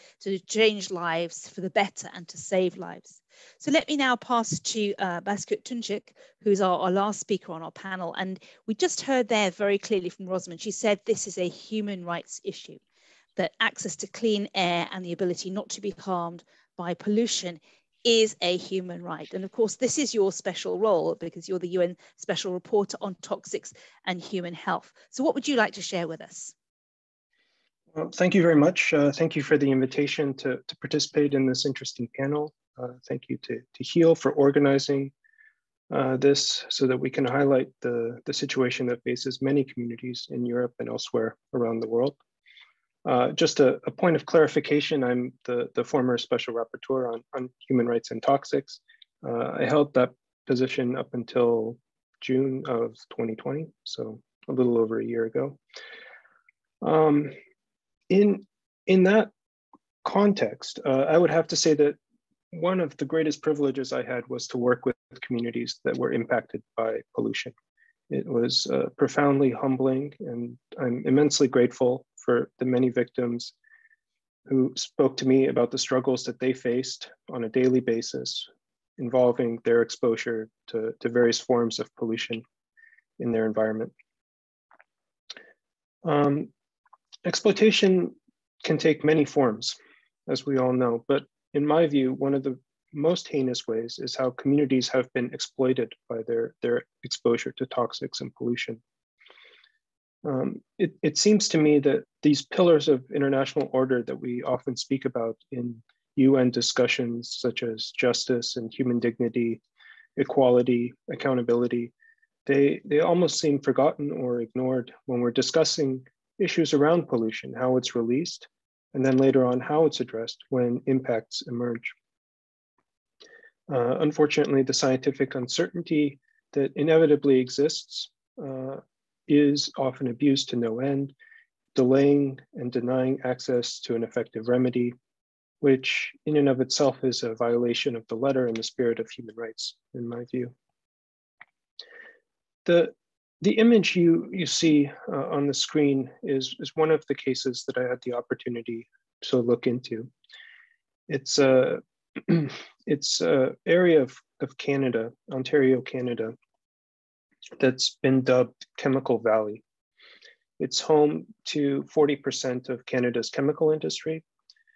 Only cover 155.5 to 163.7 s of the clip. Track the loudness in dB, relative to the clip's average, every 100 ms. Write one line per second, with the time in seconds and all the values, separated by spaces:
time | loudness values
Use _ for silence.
155.5 | 2 4 4 0 -6 -6 -4 -6 -10 _
156.5 | _ _ _ _ _ _ _ _ _ -20
157.5 | -2 0 0 -4 0 2 2 4 2 2
158.5 | -4 -20 -6 -2 -2 0 0 2 2 0
159.5 | -6 _ _ _ _ _ -20 -20 _ _
160.5 | -8 -6 -4 2 4 4 2 -8 -14 -8
161.5 | -2 0 -2 -2 2 2 0 -4 -6 -4
162.5 | -6 -6 -10 -4 -2 0 -2 -4 -2 -2
163.5 | 0 0